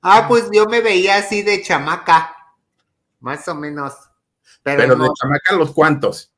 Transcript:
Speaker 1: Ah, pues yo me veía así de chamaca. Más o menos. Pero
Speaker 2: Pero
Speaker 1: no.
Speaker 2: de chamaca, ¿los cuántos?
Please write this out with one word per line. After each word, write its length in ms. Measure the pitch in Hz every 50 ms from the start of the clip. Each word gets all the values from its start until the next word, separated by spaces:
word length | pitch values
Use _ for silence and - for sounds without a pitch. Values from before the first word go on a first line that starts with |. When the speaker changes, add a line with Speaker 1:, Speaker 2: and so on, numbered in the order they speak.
Speaker 1:
Ah, 240 | _ 180 196 220 220 -
pues 180 | 240 233 220 196
yo 140 | 208 208 214
me 160 | 214 233 233
veía 360 | 226 226 202 180 185 190 196 202
así 240 | 202 202 220 208 202
de 180 | 208 208 190
chamaca. 720 | - - 185 147 139 151 165 175 - - 165 160 - - - - _ _ _ _ _ _ _ _ _ _ _ _ _ _ _ _
Más 280 | - 123 139 147 - -
o 80 | 170
menos. 380 | 147 147 147 147 147 143 139 135 - _ _ _ _ _ _ _ _ _ _ _ _
Pero 200 | _ 139 139 143
Speaker 2:
Pero 140 | 143 131 131
Speaker 1:
no. 80 | 123 127
Speaker 2:
de 40 | 131 - -
chamaca, 360 | 127 135 143 143 - 180 190
¿los 160 | 185 156 143
cuántos? 600 | - - 151 156 151 139 131 101 - - - _ _